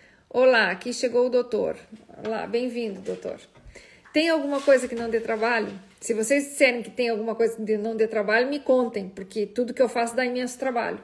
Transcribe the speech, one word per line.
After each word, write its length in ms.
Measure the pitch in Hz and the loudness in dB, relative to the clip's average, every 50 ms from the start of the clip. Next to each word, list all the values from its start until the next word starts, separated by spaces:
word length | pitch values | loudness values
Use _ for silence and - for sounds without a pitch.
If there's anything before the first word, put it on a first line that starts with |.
| - _ _ _ _ | -20 _ _ _ _
Olá, 440 | _ - 247 262 262 254 226 208 180 | _ 0 4 6 6 6 6 4 2
aqui 200 | 190 185 - 247 | 0 -4 -6 -8
chegou 360 | 240 - 262 233 233 247 247 | -4 -2 -2 0 2 2 2
o 20 | 254 | 4
doutor. 480 | 240 247 240 240 220 208 180 156 - - - _ 220 - - - - - - | 2 0 0 0 -2 -2 0 -2 -4 -6 -12 _ -20 -20 -20 -20 -18 -10 -8
Olá, 220 | 214 220 208 165 | -6 -4 -4 -4
bem-vindo, 520 | 190 208 240 254 254 226 240 233 214 190 185 | -2 -2 -2 -2 -2 -4 -4 -6 -6 -8 -8
doutor. 380 | 190 190 185 185 - - - - - _ _ - _ - - - - - - _ _ - | -8 -8 -8 -8 -8 -10 -12 -12 -16 _ _ -20 _ -20 -20 -20 -20 -20 -20 _ _ -2
Tem 180 | - 302 320 330 | 0 0 2 2
alguma 300 | 320 302 277 285 285 277 | 2 0 0 -2 -2 0
coisa 280 | 277 294 269 254 247 | 4 6 6 6 4
que 80 | 226 240 | -2 -4
não 120 | 233 233 | -6 -4
dê 120 | 233 220 226 | -2 -2 -2
trabalho? 520 | 226 - 226 214 220 240 240 226 208 202 196 - - - _ _ | -2 -2 -2 0 0 0 0 0 -2 -4 -8 -14 -18 -20 _ _
Se 160 | - - 226 | -4 -2 -2
vocês 300 | 214 220 220 277 285 277 | -2 2 2 2 2 2
disserem 360 | 285 - - 285 254 240 240 | -2 2 4 4 4 4 0
que 80 | 214 - | -6 -8
tem 200 | - - 247 233 | -4 -2 -2 -2
alguma 260 | 226 208 220 226 214 | -2 -2 -2 -4 0
coisa 280 | 220 226 220 226 226 220 | 2 2 2 2 -2 -2
que 140 | 208 214 | -2 -2
não 180 | 208 208 226 226 | -2 -2 -4 0
dê 120 | 214 220 | 0 0
trabalho, 400 | 214 - 214 202 202 214 233 247 277 | 0 0 -2 0 2 2 2 2 2
me 100 | 294 285 | -2 -2
contem, 480 | - - 254 254 247 226 226 208 190 185 | 2 2 4 4 4 0 -2 -6 -8 -8
porque 360 | - 196 190 - - 220 208 | -10 -14 -16 -8 -4 -4 -4
tudo 260 | 208 - 247 247 226 | -2 -2 -2 -2 -2
que 100 | - - | 2 2
eu 60 | 254 | 0
faço 280 | 226 - 233 233 233 226 | 2 2 0 -2 0 0
dá 100 | 262 254 | -2 -2
imenso 320 | 247 247 254 247 247 - | 0 -2 -4 -4 -6 -6
trabalho. 420 | - 269 262 240 233 - - 180 - | -6 -4 -2 -2 -2 -2 -4 -6 -8